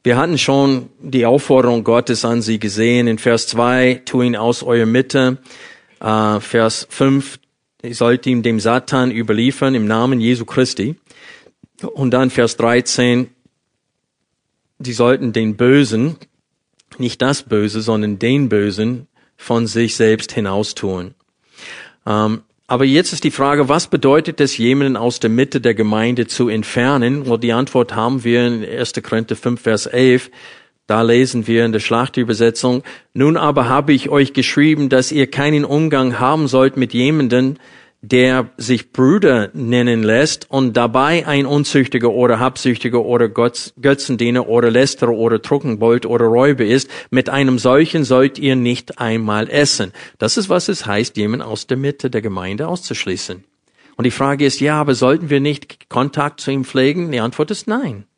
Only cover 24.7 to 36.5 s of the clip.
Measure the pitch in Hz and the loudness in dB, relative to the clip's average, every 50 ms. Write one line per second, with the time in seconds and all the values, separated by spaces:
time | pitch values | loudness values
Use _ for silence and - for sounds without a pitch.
24.7 | 131 139 139 135 127 104 117 123 - - - 110 113 123 143 147 - 135 113 120 | 2 2 0 0 -2 -2 -2 -4 -2 -2 -2 0 2 2 0 0 -2 0 0 0
25.7 | 110 107 110 107 107 110 113 120 123 123 113 - - - 123 113 110 107 104 - | 0 0 0 0 0 0 0 0 0 -2 -4 -4 -2 -2 -2 -2 -2 -4 -6 -4
26.7 | - 127 120 131 147 131 117 120 135 147 135 127 117 110 123 117 113 120 139 - | -2 0 0 2 2 2 0 0 -2 -2 -2 -2 -2 -2 0 0 0 0 -2 0
27.7 | - 131 117 - - 113 113 120 135 131 110 117 117 120 120 120 120 113 107 - | 0 0 0 0 -2 -4 -2 -2 -2 -2 0 0 2 2 2 0 0 -2 -6 -8
28.7 | - 127 123 - - - - - 117 113 113 - 110 - - 123 120 117 - 117 | -6 -6 -6 -6 -6 -8 -8 -4 -4 -4 -4 -4 -6 -6 -4 -4 -4 -2 -2 -2
29.7 | 110 101 - - - 123 131 127 123 127 - - - - - - - - _ _ | -2 -2 -2 -4 0 2 4 4 4 4 2 -4 -14 -20 -20 -20 -20 -20 _ _
30.7 | _ _ _ - 107 110 117 117 117 123 131 127 131 120 107 113 113 113 117 113 | _ _ _ -2 0 2 2 4 4 4 2 2 0 -4 -2 0 0 0 2 0
31.7 | 110 107 - - 117 117 127 139 - 131 123 113 113 107 117 117 113 - - 127 | 0 -2 -2 -2 -2 -2 -2 -2 -2 -2 -2 -2 0 2 2 2 2 0 0 0
32.7 | 123 131 - - - - _ _ - 120 139 151 165 165 156 147 139 143 123 117 | 0 -2 -4 -8 -16 -20 _ _ -2 0 2 2 2 2 0 0 2 2 2 2
33.7 | 131 143 143 151 143 127 - - 147 143 139 131 - 135 120 - - 147 147 156 | 2 2 2 2 2 2 2 0 2 2 2 2 0 -2 -2 0 2 2 2 4
34.7 | 156 147 143 131 131 127 127 - 156 147 131 - - 147 143 147 151 147 143 - | 2 2 0 2 2 2 0 0 0 0 0 0 0 -2 0 0 2 0 0 0
35.7 | 143 151 160 156 147 135 131 127 120 110 127 131 156 156 151 131 | 0 0 0 0 0 0 0 0 0 0 0 0 0 0 0 2